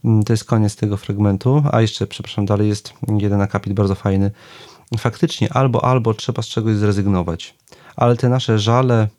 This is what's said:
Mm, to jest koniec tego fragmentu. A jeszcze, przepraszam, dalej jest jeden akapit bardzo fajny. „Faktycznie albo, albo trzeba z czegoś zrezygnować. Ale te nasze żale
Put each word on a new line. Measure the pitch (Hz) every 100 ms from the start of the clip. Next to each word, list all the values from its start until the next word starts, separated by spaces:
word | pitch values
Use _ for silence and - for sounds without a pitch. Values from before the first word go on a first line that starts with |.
Mm, | 117 110
to | 107
jest | 113
koniec | - 113 104 -
tego | 104 98
fragmentu. | - 101 104 98 127 143 143
A | 117
jeszcze, | 110 - -
przepraszam, | - - - 101
dalej | 104 104
jest | 104 - - - 107
jeden | 101 101
akapit | 101 101 -
bardzo | 98 98
fajny. | 98 104 95 98 - - - - - _ 113
„Faktycznie | 120 - 165 - 110
albo, | 127 135 117
albo | - 127 113
trzeba | 107 - 117
z | 113
czegoś | - 110 107
zrezygnować. | 104 101 101 92 85 82 - _ _ - - -
Ale | 120 120
te | 127
nasze | 127 120 110
żale | 104 120 127 117 104